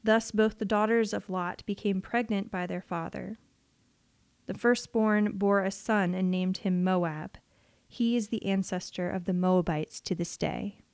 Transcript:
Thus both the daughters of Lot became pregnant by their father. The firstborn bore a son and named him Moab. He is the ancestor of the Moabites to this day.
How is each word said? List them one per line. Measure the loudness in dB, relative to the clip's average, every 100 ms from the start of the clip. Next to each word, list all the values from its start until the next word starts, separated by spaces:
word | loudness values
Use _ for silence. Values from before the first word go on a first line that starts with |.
Thus | 4 2 2
both | 2 0 0
the | -2
daughters | 0 2 2 2
of | -4 -4
Lot | -4 -4 -6
became | -6 -2 0 -2
pregnant | -2 -4 0 -2 -2
by | -6 -4
their | -6
father. | -6 -6 -6 -8 -10 -12 _ _ _ _ _ _ _ _ _ _ -10
The |
firstborn | 0 2 2 0 0 2 4 2 2
bore | 2 4
a | 2
son | -4 0 2 2
and | 0 0
named | 2 0 -2
him | 0 2
Moab. | 2 2 0 -4 -10 -14 _ _ _ _ _
He | -2 2 2
is | 0
the | -4
ancestor | 0 0 0 -4 -6 -4 -4
of | -2
the | -2
Moabites | 2 4 4 4 -2 -4 -8
to | -4
this | -2 -2 -2
day. | -2 -2 -6 -10 _